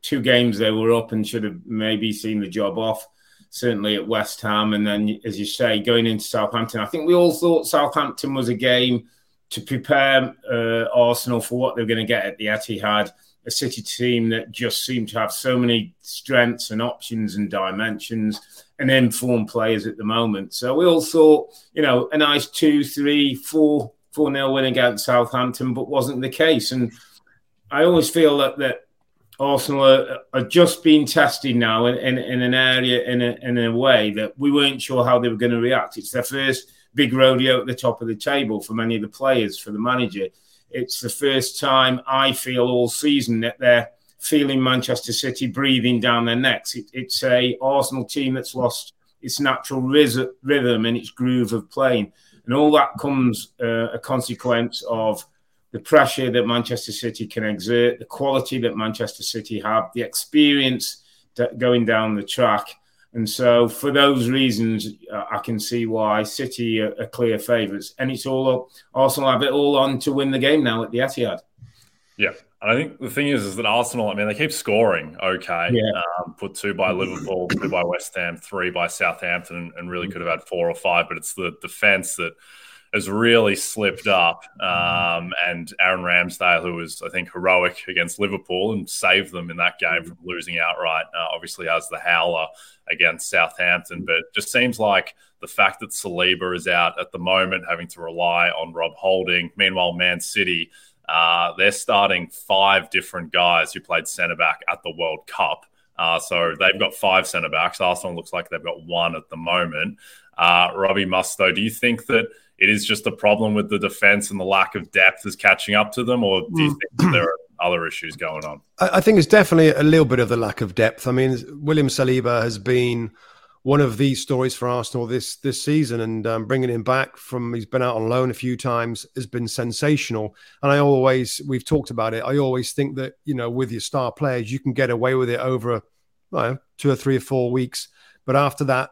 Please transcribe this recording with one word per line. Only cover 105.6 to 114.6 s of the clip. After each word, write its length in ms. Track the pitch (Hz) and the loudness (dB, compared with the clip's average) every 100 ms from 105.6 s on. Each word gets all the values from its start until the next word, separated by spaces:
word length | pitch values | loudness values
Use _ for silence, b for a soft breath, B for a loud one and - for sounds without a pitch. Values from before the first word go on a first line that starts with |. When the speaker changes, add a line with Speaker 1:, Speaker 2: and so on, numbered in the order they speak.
| _ _ _ - | _ _ _ -4
Speaker 2:
Uh, 200 | 85 82 | -2 -2
so 360 | - 87 85 78 | -2 -2 -2 2
they've 220 | 95 98 | 2 2
got 140 | 104 | -2
five 340 | - 101 92 90 | 0 2 2 2
centre-backs. 540 | 90 82 78 87 - | -4 -4 -2 -2 0
Arsenal 340 | 90 87 95 85 | -2 -2 -6 -10
looks 160 | - | -8
like 180 | 90 85 | -10 -8
they've 140 | 82 | -10
got 180 | 85 73 80 | -8 -12 -6
one 280 | 87 85 80 | -2 -2 -4
at 120 | - | -12
the 80 | 80 | -10
moment. 600 | 87 90 87 76 90 - B B B - | -4 -2 -2 -4 -8 -8 B B B 0
Uh, 340 | 85 87 90 | 4 4 4
Robbie 320 | 95 95 98 92 | 2 0 2 0
Musto, 480 | 92 92 - 95 | 0 -2 0 0
do 60 | 92 | 2
you 100 | 110 | -4
think 360 | 110 123 117 - | -2 -2 -2 0
that 220 | 117 117 b b _ | 0 0 b b _
it 120 | 98 | 2
is 140 | 107 - | 2 0
just 200 | 104 113 | -2 -4
a 60 | |
problem 420 | - 107 104 110 | 0 2 2 2
with 160 | 104 101 | 0 0
the 80 | 104 | -2
defence 540 | 101 - 101 101 101 | -4 2 4 4 0
and 80 | 101 | -6
the 60 | 92 | 0
lack 280 | 98 | 2